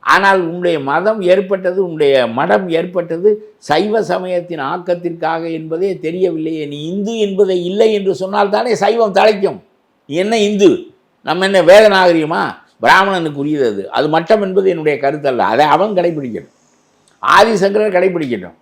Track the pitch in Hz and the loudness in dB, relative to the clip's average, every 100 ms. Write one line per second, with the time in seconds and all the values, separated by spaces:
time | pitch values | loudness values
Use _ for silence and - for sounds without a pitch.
0 | - 165 196 190 170 175 175 160 135 151 | 2 2 4 2 0 -4 -2 -2 -2 -2
1 | 190 220 180 190 190 190 185 180 185 160 | -2 -2 2 2 2 -4 -4 -2 -4 0
2 | 143 135 120 117 165 208 190 160 180 180 | 2 2 2 -2 0 0 0 -4 -4 -6
3 | 170 165 196 214 - _ - 147 208 220 | -6 -2 0 -2 -6 _ -2 -2 0 -2
4 | 165 180 185 180 170 165 135 175 175 175 | -2 -4 -4 -6 -6 -8 -6 -6 -4 -4
5 | 175 165 160 165 165 165 160 160 196 175 | -4 -6 -4 -4 -6 -8 -8 -4 -4 -4
6 | 156 170 185 160 156 160 147 147 156 190 | -8 -2 -2 -2 -6 -6 -8 -8 -8 -6
7 | 202 226 208 190 196 185 175 202 220 214 | -6 -2 -2 0 0 0 -2 0 0 2
8 | 190 185 190 202 202 196 240 208 202 233 | -2 -4 -4 -2 -2 -2 -2 -2 0 0
9 | 220 190 214 208 196 113 _ _ _ _ | 0 2 2 2 -2 -6 _ _ _ _
10 | _ 147 196 226 202 208 196 110 - _ | _ -4 -2 0 0 4 4 4 -4 _
11 | _ _ - 165 190 196 165 202 214 196 | _ _ -6 -2 2 2 8 8 8 6
12 | 180 165 151 165 151 - _ _ 113 170 | 4 2 0 -4 -4 -8 _ _ 4 4
13 | 196 190 160 143 143 151 123 101 95 - | 4 0 -4 -4 -4 0 0 -2 -6 -2
14 | 151 160 170 220 196 185 190 170 151 143 | 0 0 2 0 2 0 0 0 -2 0
15 | 139 151 143 123 98 113 151 147 208 190 | -2 -2 -4 0 0 2 2 2 2 0
16 | 170 156 131 104 73 _ _ _ _ _ | -2 -2 -8 -10 -14 _ _ _ _ _
17 | _ _ 95 165 220 214 196 202 214 180 | _ _ 2 4 4 2 0 0 0 2
18 | 190 175 147 113 90 - | 0 -2 -4 -6 -8 -20